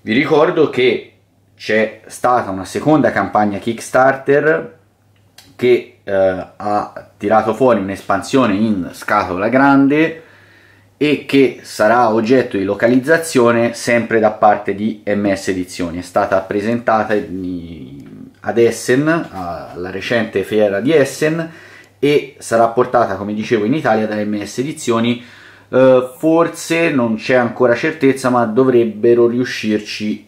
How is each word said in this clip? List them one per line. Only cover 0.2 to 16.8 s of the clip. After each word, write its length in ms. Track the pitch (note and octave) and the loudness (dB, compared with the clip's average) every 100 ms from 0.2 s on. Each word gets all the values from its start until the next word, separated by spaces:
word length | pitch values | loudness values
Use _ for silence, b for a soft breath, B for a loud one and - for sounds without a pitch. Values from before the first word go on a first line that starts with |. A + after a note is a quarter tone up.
| C#3 D3+ E3+ E3 - | 2 2 4 2 0
che 440 | B2 B2+ G#2+ - _ _ _ _ | 2 0 0 -6 _ _ _ _
c'è 460 | _ - A2 G#2+ - | _ -2 0 0 -6
stata 460 | - - B2 B2 G2+ | -20 -4 0 0 -2
una 140 | F#2+ | -10
seconda 460 | F2+ G#2 C#3+ D3+ A#2 | -8 -4 2 2 2
campagna 460 | G#2+ F#2+ G#2+ G#2 G2+ | 0 -2 0 0 -2
Kickstarter 1200 | A#2 A2 - B2+ C3+ C3 - C#3+ D3+ E3 - - _ _ _ _ _ - _ | -6 -8 -2 2 2 0 0 2 2 -2 -4 -18 _ _ _ _ _ -20 _
che, 440 | - B2 A#2+ - _ | -2 2 2 0 _
eh, 100 | - | -4
ha 960 | F#2+ F#2+ F#2 - _ G#2+ G#2 - - - _ | 0 0 0 -10 _ -4 -4 -4 -14 -20 _
tirato 380 | G#2 G#2+ A2+ | 0 2 2
fuori 240 | G#2+ B2+ A2 | 2 2 2
un'espansione 720 | F#2+ F#2+ - G2 - C3+ A#2+ | -2 -8 -4 -4 0 2 2
in 360 | G2 A2 G2 E2 | 0 0 -2 -6
scatola 560 | - - G#2 F#2 F2+ G#2+ | -10 -2 0 0 -2 0
grande 760 | C3 C#3 C#3 C#3 D3+ D#3+ - B B B B B B B _ | 4 4 4 4 2 0 -4 B B B B B B B _
e 280 | D3 C#3+ | 0 0
che 360 | - C#3 B2+ - | 0 2 2 0
sarà 500 | - - G#2+ A#2+ A#2 | -16 0 2 4 4
oggetto 440 | A2 A2 C3 - G2 | 2 2 2 2 -2
di 60 | |
localizzazione 1080 | F#2+ G2+ A#2 B2+ B2+ D#3+ - C3 A#2 A#2 A#2 | -2 0 2 2 2 0 2 2 4 2 0
sempre 460 | - - A#2 A2 A2+ | -2 0 0 2 2
da 120 | G#2+ | 2
parte 440 | - G#2+ G2+ - | 4 2 2 -2
di 260 | G2 A2 A2 | -4 -4 -4
M 280 | - G#2 G2+ | -4 -2 0
S 140 | F#2+ - | -2 -4
Edizioni. 500 | F#2 F2+ - F2 E2+ | -6 -6 -6 -6 -6
È 40 | |
stata 360 | F2 A2 G2+ F#2+ | -4 -2 0 -2
presentata 720 | - G2+ G#2+ A#2+ | -2 -4 -2 -2